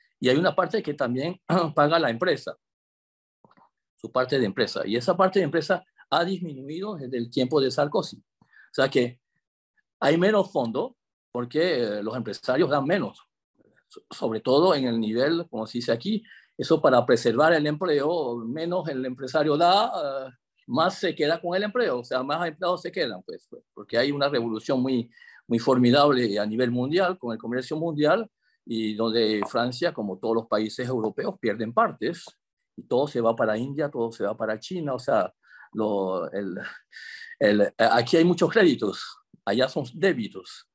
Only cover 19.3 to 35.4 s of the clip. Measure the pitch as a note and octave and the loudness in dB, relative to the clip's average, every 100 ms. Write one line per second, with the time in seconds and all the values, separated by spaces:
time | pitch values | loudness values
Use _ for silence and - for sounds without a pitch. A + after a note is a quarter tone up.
19.3 | D#3 D3+ D3 E3+ G3 A3+ - C#3+ C3+ C3 | 0 2 4 4 4 2 -2 -6 -6 -10
20.3 | - _ _ - C3 F3 - F3+ D3+ D3 | -16 _ _ -4 0 0 0 -4 0 0
21.3 | E3 F3 F#3 G#3 B3 G#3+ B2 B2 B2+ C3+ | 0 -2 -4 -2 0 0 -2 -4 -4 -2
22.3 | D#3 F3 D3+ F3+ F3+ F3 F3+ C3+ F#2 - | -4 -4 -4 -4 -4 -4 -4 -4 -6 -14
23.3 | E2 - - - - G#2 A2+ C#3 C#3+ C#3 | -18 -18 -20 -20 -20 -4 0 0 0 0
24.3 | C#3 A#2 A2 - C3 C3 B2+ A#2 _ - | 0 -2 -4 -2 0 0 0 -4 _ -20
25.3 | - - A#2 C3+ B2+ B2 C#3 D3 B2+ A#2 | -20 -2 0 4 4 6 6 6 4 0
26.3 | G2+ G#2+ A2 B2 B2 C3 F3 F3+ F3+ A#2+ | -2 -2 0 0 0 0 0 0 -2 -8
27.3 | A#2 A#2 B2 C3 D#3 E3+ D3 D3 G3 A3 | -8 -6 -6 -6 -6 -4 0 2 2 -2
28.3 | _ _ _ - A2+ A2 G#2+ A2+ A2+ A2 | _ _ _ -8 -4 -4 -2 0 2 2
29.3 | G#2+ G2 A#2+ A#2+ B2 E3+ C#3+ G2+ F#2 A2 | 0 -2 -2 -2 -2 -4 -4 -6 -4 -2
30.3 | A2+ A2+ G#2+ G#2+ - B2 B2+ G#2+ A#2+ E3+ | -2 0 -2 -2 -4 -4 -2 -2 -4 -6
31.3 | F#3+ A2+ G#2 A2 A#2+ A#3 - B2+ - - | -4 -4 -2 -2 0 0 -2 -6 -6 -12
32.3 | - _ _ _ - - B2 D3 B2 A2+ | -20 _ _ _ -20 -2 -2 0 0 0
33.3 | A2+ A2+ G#2+ C3+ C#3 D3 C3+ A#2 - G2+ | 2 0 0 -4 -4 -4 -4 -6 -4 -6
34.3 | G#2+ A2 G#2+ - F#3 D3 C3 C3 A2+ F2+ | -4 -6 -6 -8 -8 -6 -4 0 0 0
35.3 | - | -6